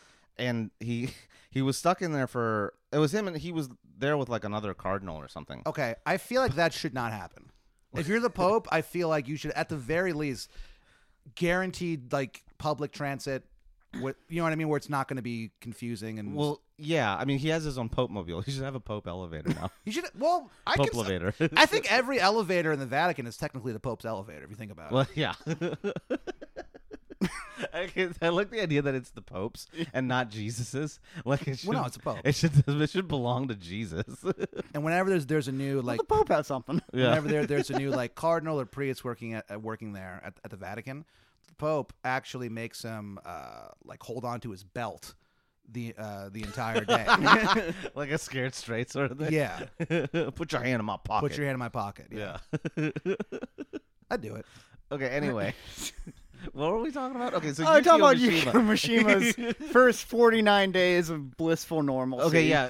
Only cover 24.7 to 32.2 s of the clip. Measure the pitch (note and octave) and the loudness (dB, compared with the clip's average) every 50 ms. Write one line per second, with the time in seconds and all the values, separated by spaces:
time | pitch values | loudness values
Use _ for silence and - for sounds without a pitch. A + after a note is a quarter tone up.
24.7 | F#2 D#2 D#2+ D2+ G#2+ C3 C3+ - - D3+ D3+ G#2 - - - D3+ E3 - E3+ F3 | -14 -14 -6 0 2 2 2 0 0 -2 -2 -2 -2 -4 -6 -6 -6 -4 -4 -4
25.7 | D3 - - G3+ - - - - - - - - - - - - - - - - | -6 -4 -6 -6 -6 -6 -6 -6 -6 -6 -6 -8 -12 -12 -14 -18 -14 -14 -16 -16
26.7 | - - - - - - _ - - - F#3+ - - - - - - B3+ A3 - | -16 -20 -20 -20 -20 -20 _ -16 -8 -4 -4 -4 -4 -6 -14 -14 -12 -10 -8 -8
27.7 | - E3 F#3 F3+ - F#3 F#3 F3 E3+ - E3 E3+ F3 F3+ G#3 G3 A#3+ A3 G3+ E3 | -6 -6 -8 -4 -2 -2 -2 -2 -2 -2 0 2 2 2 0 0 -2 -4 -2 2
28.7 | D3 C#3+ C#3+ C#3+ C3+ C3 A#2+ - - A2+ - - - F#2 G2 A#2 - - - - | 2 2 2 2 0 -2 -4 -8 -14 -18 -16 -12 -8 -6 -6 -6 -8 -10 -18 -12
29.7 | - D#3 E3 D#3+ - C3 C3 B2 B2+ B2+ B2+ A2+ G#2 A2 G#2 G#2+ A#2 A#2 A#2+ - | -8 -8 -6 -4 -2 -2 -2 0 0 0 -2 -4 -6 -8 -6 -6 -4 -6 -6 -6
30.7 | - C3+ D#3 D3 - - - - - E3+ - A#2 C#3 C#3 - D3 C3+ B2 - F#3+ | -6 -6 -6 -6 -8 -14 -20 -18 -16 -8 -4 -2 -2 -2 -2 -4 -6 -6 -4 -2
31.7 | A3+ B3+ D#3+ B2 - - - D3+ A2+ - | -2 -2 -2 -4 -6 -8 -8 -6 -6 -2